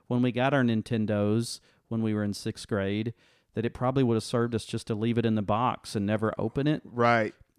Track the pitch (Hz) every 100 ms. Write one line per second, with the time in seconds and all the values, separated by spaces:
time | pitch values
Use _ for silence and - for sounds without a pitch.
0 | - 123 123 117 131 143 120 110 - 117
1 | 107 104 104 110 117 - - _ _ 113
2 | 110 107 104 101 113 - - 107 98 104
3 | 113 - _ _ _ - 113 - 127 135
4 | 123 113 - 120 120 113 - 117 - 107
5 | 113 117 113 107 101 107 123 - - 110
6 | 101 107 110 - 110 143 143 151 - 120
7 | 120 117 107 - _